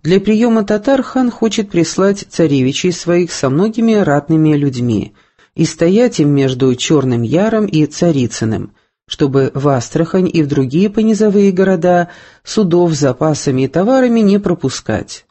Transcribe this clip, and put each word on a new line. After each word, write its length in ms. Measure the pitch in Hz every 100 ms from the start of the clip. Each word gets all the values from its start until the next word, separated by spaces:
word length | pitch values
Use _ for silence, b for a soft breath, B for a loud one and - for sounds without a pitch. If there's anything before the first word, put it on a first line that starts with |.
Для 180 | 151 190
приёма 460 | 196 214 240 226 208
татар 360 | 208 208 269
хан 300 | 254 262 247
хочет 380 | - 226 202 202
прислать 560 | 170 165 - 196 196 -
царевичей 640 | - 165 139 127 139 180
своих 400 | 170 170 175 170
со 180 | - 135
многими 440 | 139 214 220 226
ратными 600 | 214 170 143 143 160 156
людьми 600 | 147 143 123 123 104 - b b b b -
и 80 |
стоять 560 | 160 - 170 202 247 -
им 100 | 147
между 460 | 143 135 127 131 123
Чёрным 460 | - 156 131 117
Яром 440 | 113 151 214 220 214
и 200 | 156 147
Царицыным, 880 | - 175 143 123 - 113 104 95 _ _ _ _
чтобы 440 | - 143 135 135
в 140 | 139 143
Астрахань 600 | 135 - 156 165 190 185
и 100 | 165
в 40 | 147
другие 420 | 139 135 151 208
понизовые 640 | 202 220 208 214 202 196
города 560 | 185 190 185 175 175 175 B B B
судов 500 | - - 185 175 175
с 60 | 147
запасами 640 | 139 127 156 147 - 131
и 60 | 131
товарами 500 | 160 202 262 254 226
не 200 | 202 208
пропускать. 840 | 202 170 131 - - 104 - - _